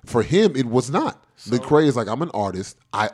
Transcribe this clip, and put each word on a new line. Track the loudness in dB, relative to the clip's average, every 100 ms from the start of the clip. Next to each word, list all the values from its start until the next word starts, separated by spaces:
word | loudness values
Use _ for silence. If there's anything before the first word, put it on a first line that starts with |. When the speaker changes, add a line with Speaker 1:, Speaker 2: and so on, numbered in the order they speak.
Speaker 1:
For | -4 -2
him, | 2 2 2 2
it | 0
was | 0 0
not. | -2 -4 -6 _ _
Speaker 2:
So | -4 -4
Speaker 1:
Lecrae | 2 4 4
is | 2
like, | -2
"I'm | -4
an | -6
artist. | -4 -4 -4 -10 -14 _
I | -2 -2